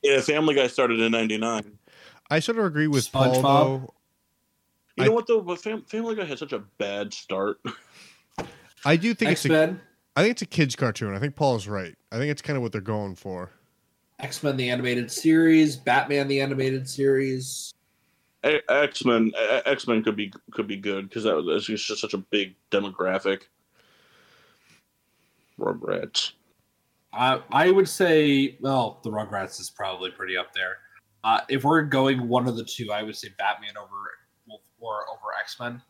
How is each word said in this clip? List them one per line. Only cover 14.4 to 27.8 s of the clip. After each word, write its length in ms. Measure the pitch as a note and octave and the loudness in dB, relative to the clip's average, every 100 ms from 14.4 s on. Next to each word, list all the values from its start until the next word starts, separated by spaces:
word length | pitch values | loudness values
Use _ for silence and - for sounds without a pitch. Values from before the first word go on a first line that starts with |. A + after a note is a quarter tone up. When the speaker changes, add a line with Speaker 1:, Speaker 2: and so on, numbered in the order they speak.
| D3 C3 | -2 -2
Speaker 3:
the 140 | B2 | -2
animated 420 | B2 B2 B2 A#2+ | -2 0 -2 -4
series, 640 | - D#3+ D#3+ E3 D#3+ D3+ C3 | -2 2 4 6 6 6 2
Batman 540 | - B2+ C3+ C#3+ C#3 | 2 2 2 0 0
the 100 | C#3 | 0
animated 480 | C3+ C3+ C3 C3 C3 | 0 0 -2 -2 -6
series. 840 | - C#3 C3+ C3+ C3 C3 - - - _ _ _ _ _ _ | 0 2 4 2 -4 -6 -10 -12 -18 _ _ _ _ _ _
Speaker 1:
A-, 160 | C#3+ D3+ - | 0 0 2
X-Men, 600 | C3 D3 - B2+ A#2 A2 G#2 | 2 2 0 2 4 4 2
A-, 240 | A2 B2 - | 0 2 0
X-Men 340 | C3+ - A2+ | -2 0 0
could 120 | A2 G#2+ | 0 -2
be, 180 | G#2 G2 - | -6 -10 -12
could 160 | - G#2 | -8 -6
be 80 | G2+ | -6
good, 320 | G2+ G2 G2 | -4 -6 -6
'cause 120 | A#2 | -4
that 120 | A2 D#2+ | 0 0
was, 340 | E2+ E2 A2 | 0 -2 -2
it's 140 | G#2+ | -6
just 180 | - G#2+ | -6 -6
such 120 | - G2 | -6 -6
a 20 | |
big 380 | F#2+ G#2 F#2+ - _ | -2 -2 -2 -10 _
demographic. 720 | G2+ G2+ F#2 F#2 F#2+ G2 G2 _ _ _ _ _ _ _ _ _ _ _ _ _ _ _ _ _ _ _ _ _ - | -2 -2 -4 -2 -2 -2 -4 _ _ _ _ _ _ _ _ _ _ _ _ _ _ _ _ _ _ _ _ _ -6
Rugrats. 720 | G2 G2 - G1+ - - - _ _ _ _ _ _ _ _ | -6 -4 -4 -6 -4 -4 -6 _ _ _ _ _ _ _ _
Speaker 3:
I, 280 | - B2+ C3 - | -2 0 0 0
I 200 | C3 F3 | 2 6
would 160 | G3 | 6